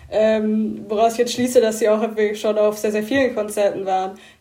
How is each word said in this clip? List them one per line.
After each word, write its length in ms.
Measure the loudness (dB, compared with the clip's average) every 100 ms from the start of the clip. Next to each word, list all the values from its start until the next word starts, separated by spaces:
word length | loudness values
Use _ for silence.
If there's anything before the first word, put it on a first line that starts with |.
| -6
ähm, 760 | 0 2 2 0 0 -2 -6 -6
woraus 240 | 0 2
ich 60 | 2
jetzt 120 | -2
schließe, 260 | 0 2 4
dass 180 | 2 2
Sie 100 | 0
auch 120 | 2
wirklich 400 | 0 0 -2 0
schon 180 | -2 2
auf 180 | 0 0
sehr, 160 | -2
sehr 120 | -2
vielen 300 | 0 0 0
Konzerten 520 | 0 -4 0 0 0 -2
waren. 320 | -2 -2 -8 -20 _